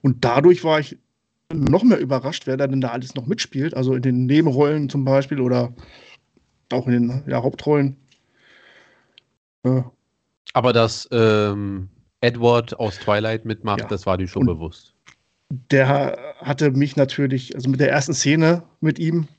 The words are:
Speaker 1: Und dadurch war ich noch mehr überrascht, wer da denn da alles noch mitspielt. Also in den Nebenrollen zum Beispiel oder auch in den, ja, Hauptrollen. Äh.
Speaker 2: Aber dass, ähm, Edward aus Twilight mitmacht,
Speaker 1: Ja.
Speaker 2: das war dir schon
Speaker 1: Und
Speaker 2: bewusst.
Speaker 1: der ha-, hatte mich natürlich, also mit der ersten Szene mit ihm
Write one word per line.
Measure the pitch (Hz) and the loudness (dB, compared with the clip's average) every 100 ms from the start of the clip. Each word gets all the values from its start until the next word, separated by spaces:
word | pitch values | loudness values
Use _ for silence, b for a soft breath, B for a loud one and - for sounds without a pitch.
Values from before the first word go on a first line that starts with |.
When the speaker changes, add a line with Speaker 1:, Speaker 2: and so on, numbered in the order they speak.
Speaker 1:
Und | 139 117 120 | 0 0 2
dadurch | 127 165 175 | 6 6 6
war | 165 156 | 2 0
ich | 143 - _ _ _ _ _ | -2 -14 _ _ _ _ _
noch | 160 127 170 | -4 2 4
mehr | 240 196 | 4 2
überrascht, | 131 131 131 165 - | 0 -2 -4 -8 -6
wer | 131 | -4
da | 139 | -2
denn | 135 | -2
da | 127 | -4
alles | 123 127 135 | -6 -8 -10
noch | 120 | -8
mitspielt. | 113 - 135 156 131 | -6 -6 -6 -4 -2
Also | 131 131 | -2 0
in | |
den | 131 123 127 | 0 0 2
Nebenrollen | 147 160 131 147 151 139 | 2 2 2 2 2 -2
zum | 143 135 | -2 2
Beispiel | 135 139 147 | 0 0 -2
oder | 127 123 120 123 B B B B _ _ _ _ _ | 0 0 -2 -8 B B B B _ _ _ _ _
auch | 123 127 | -4 0
in | |
den, | 123 120 131 143 | 0 0 -4 -4
ja, | 127 | -4
Hauptrollen. | 127 - - 147 139 135 _ b b b b b b b b b b b _ _ _ _ | -4 -4 0 0 0 -4 _ b b b b b b b b b b b _ _ _ _
Äh. | 127 131 123 _ _ _ _ _ - | -2 -2 -2 _ _ _ _ _ -4
Speaker 2:
Aber | 135 123 | 0 2
dass, | 117 113 - - | 4 2 -2 -4
ähm, | 120 110 107 104 101 101 98 95 _ _ _ | 2 4 4 0 -2 -6 -8 -12 _ _ _
Edward | 120 120 117 120 117 - | -2 2 2 2 0 -6
aus | 110 92 | -6 -4
Twilight | - 104 110 110 113 | 0 0 0 -4 -6
mitmacht, | 107 110 104 | -6 -2 -2
Speaker 1:
Ja. | 104 | -2
Speaker 2:
das | 101 - | -6 -2
war | 92 | -2
dir | 90 | -2
schon | 98 | 0
Speaker 1:
Und | 101 | 0
Speaker 2:
bewusst. | 82 82 - _ _ _ _ _ _ _ 127 _ | -2 -8 -14 _ _ _ _ _ _ _ -16 _
Speaker 1:
der | 135 131 | 2 4
ha-, | 139 135 - 143 - - | 2 -2 -6 -14 -14 -8
hatte | 139 147 | 0 0
mich | 131 143 147 | 2 -2 0
natürlich, | 135 - 139 135 127 - | 0 0 -2 -2 -6 -6
also | 131 | -4
mit | 131 | 0
der | 143 | 2
ersten | 143 143 | 2 -2
Szene | - 139 156 160 170 - _ | -2 0 4 4 2 -4 _
mit | 156 151 | -4 -2
ihm | 160 170 151 | -2 -2 -4